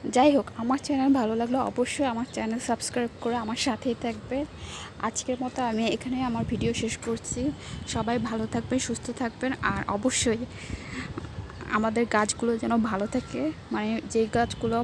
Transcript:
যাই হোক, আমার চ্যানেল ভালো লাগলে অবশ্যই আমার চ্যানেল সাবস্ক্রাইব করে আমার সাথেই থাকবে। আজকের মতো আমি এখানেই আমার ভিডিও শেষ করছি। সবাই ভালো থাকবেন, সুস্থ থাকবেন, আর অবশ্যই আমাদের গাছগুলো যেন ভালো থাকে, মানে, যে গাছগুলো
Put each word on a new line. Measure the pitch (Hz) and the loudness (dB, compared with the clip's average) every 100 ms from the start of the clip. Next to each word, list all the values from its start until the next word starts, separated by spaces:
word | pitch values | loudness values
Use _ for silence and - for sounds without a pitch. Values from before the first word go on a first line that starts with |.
| - | 2
যাই | 233 294 285 | 8 8 8
হোক, | - - | 2 -4
আমার | 233 277 - | 0 0 2
চ্যানেল | 277 269 269 | 4 6 6
ভালো | 220 226 | 4 0
লাগলে | 233 254 214 | 2 2 0
অবশ্যই | 208 254 - 277 | 0 0 2 0
আমার | 226 247 | 0 -4
চ্যানেল | - 220 233 - | -2 -2 -2 -2
সাবস্ক্রাইব | 233 - 247 233 - | -2 0 -2 -2 -2
করে | 233 240 | -2 0
আমার | 220 240 285 | -2 0 0
সাথেই | 214 269 233 | 0 -2 -2
থাকবে। | 247 214 - 262 302 - - - - - 220 | -2 -4 -4 -4 -4 -8 -12 -10 -12 -4 -4
আজকের | 220 - 247 | -2 -4 -2
মতো | 254 - 247 | -2 -2 0
আমি | 220 226 226 | 2 0 0
এখানেই | 262 254 254 | -2 -2 0
আমার | 226 226 | 0 0
ভিডিও | 214 233 233 | 0 0 0
শেষ | 220 - 226 | -2 -2 -4
করছি। | 226 - 247 285 269 - - - | -4 -4 -2 -2 -2 -10 -10 -4
সবাই | - 220 240 226 | -2 0 0 0
ভালো | 226 220 | -2 -2
থাকবেন, | 240 233 254 - | -2 0 -2 0
সুস্থ | 233 - 240 | -4 -4 -4
থাকবেন, | 233 - 262 - 196 | -4 -2 -4 0 0
আর | 196 - 202 | 0 0 2
অবশ্যই | 240 - 254 226 254 - - - - - - - - - - - - 220 | 2 2 2 0 -2 -10 -10 -10 -8 -8 -8 -8 -8 -10 -10 -10 -2 2
আমাদের | 220 220 233 214 | 2 2 4 4
গাছগুলো | 214 - 233 226 | 2 2 0 0
যেন | 233 233 220 | 2 2 2
ভালো | 196 208 | 0 0
থাকে, | 254 240 240 294 302 - | -2 -2 -2 -2 -4 -4
মানে, | 220 214 226 - | -2 0 -2 0
যে | 226 220 233 | 0 2 2
গাছগুলো | 233 - 226 233 | 2 0 0 2